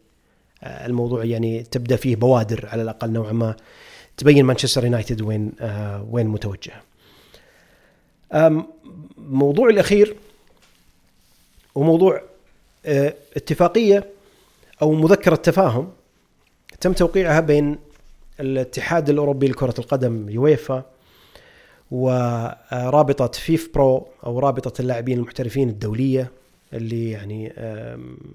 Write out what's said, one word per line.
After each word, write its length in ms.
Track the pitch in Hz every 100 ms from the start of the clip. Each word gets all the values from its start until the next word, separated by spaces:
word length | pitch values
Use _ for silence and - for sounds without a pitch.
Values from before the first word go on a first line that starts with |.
| _ _ _ _ _ _
آه، 240 | - - 120
الموضوع 380 | 120 120 120
يعني 380 | 117 117 117 113
تبدأ 340 | 117 127 120 123
فيه 200 | 131 107
بوادر 520 | 123 123 107 113 -
على 100 | 113
الأقل 280 | 113 - 117
نوعا 220 | 113 107
ما 240 | 113 113 107 - - - - - -
تبين 280 | 131 143
مانشستر 400 | 127 127 135 135
يونايتد 380 | 120 120 104 110
وين، 300 | 107 107 107 -
آه، 460 | 113 104 104 101 107
وين 160 | 120 110
متوجه. 460 | 107 104 95 - - _ _ _ _ _ - _ _ _ _ _ _ _ _ -
آم، 340 | 156 160 156 - - - - - -
موضوع 500 | 139 135 143 143 240
الأخير 480 | 208 175 202 214 - - _ _ _ _ _ _ _ _ _ _ _ _ _ _
وموضوع، 480 | 139 156 165 190 143 - - _ _ _ _ 165
آه، 280 | 139 143 - - 143
اتفاقية 680 | - 156 175 226 220 196 - - _ _ _ _ _ -
أو 100 | 151
مذكرة 420 | 156 156 196 202 160
تفاهم 520 | 175 165 180 113 180 - _ _ _ _ _ _ _ -
تم 120 | 180
توقيعها 480 | 185 170 190 175 156
بين 380 | 156 147 147 147 - _ - - - -
الاتحاد 720 | 135 131 127 - - 165 143
الأوروبي 380 | 147 143 135 135
لكرة 260 | 120 127 117
القدم 500 | - 135 123 113 104
يويفا 560 | 110 147 151 - 131 - _ _ _ _ - _ _ _ _ -
ورابطة 1400 | 127 127 127 120 120 117 - - 123 123 147 139 139 120
فيف 440 | - - 160 -
برو 320 | 147 135 131 - - 120
أو 120 | 123
رابطة 420 | 139 127 127 -
اللاعبين 380 | 127 120 120 123
المحترفين 500 | 120 - 120 135 127
الدولية 600 | 104 107 107 135 131 127 - _ _ _
اللي 380 | 123 113 117 113
يعني، 420 | 107 98 107 110 -
آم، 600 | 113 107 117 120 127 - -